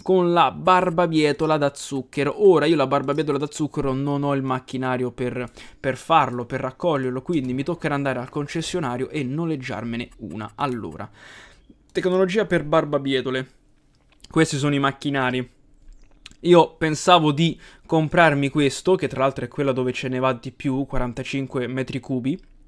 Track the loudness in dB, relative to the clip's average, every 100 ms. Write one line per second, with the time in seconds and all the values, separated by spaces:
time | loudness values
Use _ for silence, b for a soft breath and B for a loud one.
0 | 2 4 4 4 4 2 2 4 2 0
1 | 2 2 2 2 0 2 0 -2 -8 -8
2 | -6 -4 -2 4 6 6 4 2 2 0
3 | 0 0 0 -2 -4 -4 -4 -2 -2 -2
4 | -2 -2 0 -2 -2 -4 -6 -6 -4 -2
5 | -4 -4 -6 -6 -10 B B -6 -6 -6
6 | 0 2 2 -4 -8 -6 -6 -4 -2 0
7 | -2 -4 -4 -2 -2 -4 -4 -6 -4 -4
8 | -4 -4 -6 -8 -6 -6 -6 -4 -4 -4
9 | -6 -6 -4 -4 -4 -6 -6 -8 -6 -8
10 | -10 -12 -12 -10 -12 -6 -6 -4 -8 -12
11 | -14 B B B B B _ _ _ -4
12 | 0 2 2 0 0 0 2 0 0 -2
13 | 0 -2 -2 -4 -6 _ _ _ _ _
14 | _ _ -2 2 2 2 0 0 0 -2
15 | -4 -2 0 -2 -6 _ _ _ -20 -20
16 | -20 _ -20 -4 6 6 6 0 -2 0
17 | 6 6 6 2 0 -2 B B -2 -2
18 | 2 4 4 4 0 2 0 2 0 2
19 | 0 0 -2 -2 -8 -2 -2 0 -2 -4
20 | -4 -2 0 -2 -8 -8 -4 -2 -2 -2
21 | -2 -6 -6 -6 -4 -4 -4 -4 -6 -8
22 | -6 -4 -2 -6 -10 -20